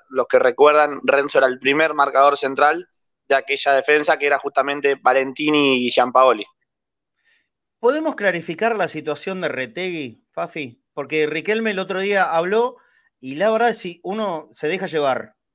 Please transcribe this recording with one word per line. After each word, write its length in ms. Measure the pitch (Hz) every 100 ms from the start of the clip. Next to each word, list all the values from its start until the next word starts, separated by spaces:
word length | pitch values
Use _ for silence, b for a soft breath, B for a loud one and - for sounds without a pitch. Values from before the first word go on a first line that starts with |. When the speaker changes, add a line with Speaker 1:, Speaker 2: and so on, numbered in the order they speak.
| _
Speaker 1:
Los 180 | 131 117
que 120 | 127
recuerdan, 600 | 127 120 147 151 147 139
Renzo 360 | 127 139 143 143
era 80 | 131
el 120 | 127
primer 340 | 131 147 160
marcador 440 | 151 139 131 143 139
central 500 | 135 135 147 170 - _ _ _ -
de 80 | 135
aquella 380 | 135 139 143
defensa, 440 | 135 135 151 156 151
que 80 | 143
era 120 | 139
justamente 560 | 139 143 139 143 139 135
Valentini 840 | 127 131 131 131 151 151 139 127 123
y 60 |
Giampaoli. 540 | 131 123 127 131 107 - _ _ _ _ _ _ _ _ _ _ _ _ _
Speaker 2:
¿Podemos 360 | 233 302 320 -
clarificar 600 | 202 170 165 165 226 214
la 120 | 170
situación 540 | 160 151 147 190 185
de 80 | 160
Retegui, 760 | 131 123 175 185 165 127 - _
Fafi? 520 | 165 170 165 127 - _
Porque 340 | - 139 156 151
Riquelme 440 | 151 165 220 220
el 80 | 190
otro 200 | 190 185
día 240 | 202 196 165
habló 460 | 165 175 220 247 b b b b _
y 160 | 131 143
la 160 | 208
verdad, 220 | 220 233
si 260 | 226 180 175
uno 460 | 175 214 208 160 156
se 160 | - 151
deja 200 | 185 190
llevar, 480 | 156 139 117 110 _ _